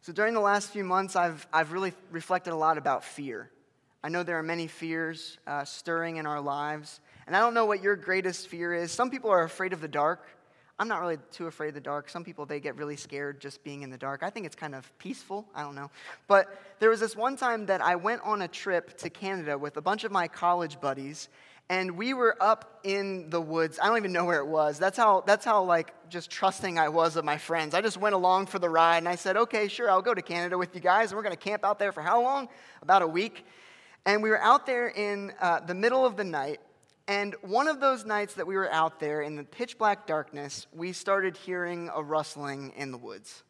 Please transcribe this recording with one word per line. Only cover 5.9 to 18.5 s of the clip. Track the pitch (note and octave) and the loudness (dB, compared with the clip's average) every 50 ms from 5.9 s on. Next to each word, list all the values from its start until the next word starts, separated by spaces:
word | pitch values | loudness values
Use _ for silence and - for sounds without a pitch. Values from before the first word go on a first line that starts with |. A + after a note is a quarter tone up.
| E3+ E3 E3 E3 E3 D#3+ | -4 -2 -2 -4 -6 -6
in | D#3 | -6
our | D3+ D3 D3 | -4 -4 -4
lives. | C#3+ C#3+ C#3 C#3+ D3 D3 D3+ D3+ D3+ D3+ - - _ _ _ - - | -4 -4 -4 -4 -4 -6 -6 -8 -10 -16 -20 -20 _ _ _ -20 -10
And | - D#3+ | 0 2
I | F#3+ | 4
don't | A3 A#3+ A#3 | 4 4 4
know | A#3 A3+ | 4 4
what | G#3 G#3 G3 F#3 | 4 2 2 2
your | G3+ G#3 | 0 0
greatest | F#3 D3 F3 F#3 F#3+ F3+ F#3 F3 - - | 0 0 0 0 0 0 -2 -4 -6 -10
fear | - - E3+ E3+ F3 F3 | -12 -8 -6 -4 -2 -2
is. | E3+ E3+ E3 - | -2 -2 -4 0
Some | - B3 C4 | -2 -2 -2
people | A#3+ B3+ - A3 | -2 -4 2 4
are | G3 F3+ E3 | 4 4 4
afraid | D#3+ - - F#3+ F#3 F#3 | 2 -2 -4 -4 -4 -4
of | E3 | -6
the | D#3 D3+ | -8 -4
dark. | - D3 D3 D#3 F3+ - - - - _ _ _ _ _ _ _ _ - | 0 2 2 2 2 -2 -8 -20 -20 _ _ _ _ _ _ _ _ -6
I'm | G3+ | -4
not | A3+ A3 E3+ | -2 -2 -2
really | F3 F3 E3 D3 C3+ _ - | -2 -2 -4 -4 -8 _ -12
too | - E3+ E3 | -10 -10 -10
afraid | D#3 - D3+ D3+ | -8 -8 -8 -8
of | D3 | -8
the | D3 | -8
dark. | C3 C#3+ C#3+ D3 C#3+ - | -8 -6 -6 -6 -8 -10
Some | - E3+ E3+ | -12 -12 -12
people, | F3 E3 - D3 | -12 -12 -12 -10
they | C#3 D3+ D3 | -8 -8 -8
get | C#3 D3 C3 | -6 -8 -8
really | C#3 D3 D3 D3 | -8 -8 -8 -8
scared | C#3 - - D3 C#3 C#3+ C#3+ C#3+ C#3 | -10 -12 -12 -10 -8 -8 -8 -8 -10
just | - C#3 C3+ - _ | -14 -16 -16 -14 _
being | D3 C#3+ C#3+ C#3+ | -14 -14 -12 -12
in | C3+ | -14
the | C3 B2 | -14 -10
dark. | C#3 C3+ C#3 C#3 - | -8 -8 -6 -6 -6
I | F#3 | -8
think | G#3 A3+ G3+ | -8 -8 -12
it's | D#3 - | -12 -12
kind | - D#3+ D3+ C#3 | -10 -12 -10 -10
of | C3+ B2+ - _ _ | -12 -16 -18 _ _
peaceful. | - - C4 - - - F#3+ G3+ A3 G#3 - | -12 -12 -12 -12 -10 -10 -10 -10 -10 _ -12
I | - D3 | -12 -10
don't | D3 C#3 | -10 -10
know. | C#3 C#3 C#3+ _ - - - - - _ _ | -12 -14 -14 _ -20 -20 -18 -20 -20 _ _
But | G3+ G3 F#3+ - G3 - - - - _ | 6 6 6 4 -4 -20 -20 -20 -6 _
there | G#3+ A3 | 4 4
was | A3+ G#3+ | 4 4
this | A3 G#3+ - | 0 -4 -2
one | G3+ G#3+ C4 C#4 | -2 -2 -2 -2
time | C4+ C4 B3 A#3 A3 G#3+ | 0 -2 -2 -2 -2 0
that | F#3 G3 F3+ A2+ | 0 0 2 2
I | D#3+ F3+ | 2 0
went | F3 E3+ G#3+ A#3 A#3+ - | 2 0 -2 -2 -2 -2
on | G#3 G#3+ G3+ | -2 -2 -2
a | F#3 | -2
trip | E3 | -6